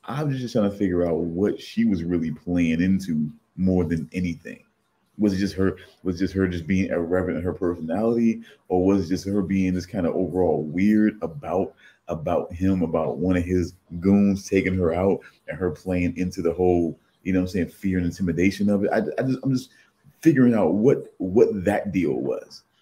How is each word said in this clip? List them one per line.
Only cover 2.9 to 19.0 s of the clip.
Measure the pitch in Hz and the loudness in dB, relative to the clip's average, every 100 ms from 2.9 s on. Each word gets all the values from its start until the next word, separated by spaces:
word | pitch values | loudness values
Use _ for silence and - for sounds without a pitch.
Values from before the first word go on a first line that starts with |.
| 95 90 78 76 - _ - | 0 0 -4 -4 -8 _ -2
more | 92 92 | 0 2
than | 82 82 73 | 0 -2 -4
anything. | 92 90 - - - _ _ _ _ _ - | -4 -4 -6 -12 -18 _ _ _ _ _ -2
Was | 104 | 0
it | 92 | 2
just | 101 | -2
her, | 90 95 - - _ | 0 -2 -2 -16 _
was | 92 87 | -6 -2
it | |
just | 92 | -2
her | 90 95 | 0 0
just | 90 78 | -2 -2
being | 92 95 | 0 0
irreverent | 85 82 90 90 82 | -2 0 -2 0 -4
in | |
her | 90 | -4
personality, | - 90 85 80 90 113 120 117 113 - - _ | -4 -4 -4 -4 -2 0 2 2 0 -8 -20 _
or | 92 | 2
was | 92 98 82 | 4 2 0
it | |
just | 92 101 | -4 -2
her | 101 | -2
being | 92 98 92 | 0 0 0
just | 90 90 | -2 -4
kinda | 107 85 | -4 -2
overall | - 92 90 87 76 | -2 -2 0 2 0
weird | 76 78 101 107 107 - | -2 0 2 4 2 0
about, | 80 76 82 87 107 - - _ - | -8 -8 -4 -4 -4 -8 -20 _ -10
about | 82 80 82 - | -6 -2 -2 -4
him, | 85 95 95 | -2 0 2
about | 85 80 78 64 | 0 -2 -2 -2
one | 87 90 | 0 0
of | |
his | 85 92 80 - _ 85 | 0 0 -2 -8 _ -4
goons | 92 101 101 98 - | 2 4 4 0 0
taking | 98 95 92 | 0 2 0
her | 85 | 0
out | 85 98 87 - _ - | 2 2 0 -4 _ -14
and | - | -4
her | 92 | -4
playing | - - 90 87 85 | -4 -4 0 0 -2
into | 90 92 | -4 -2
the | 82 | -2
whole, | 82 90 87 85 73 _ _ | 2 4 4 2 -4 _ _
you | 90 | -2
know | 92 | 0
what | |
I'm | 90 | 0
saying, | 92 85 | -2 -4
fear | - 98 92 | -4 -2 0
and | 87 | -2
intimidation | 82 90 80 95 - 101 | -2 -2 2 2 2 0
of | 101 | 2
it? | 101 | 2
I, | 110 | 0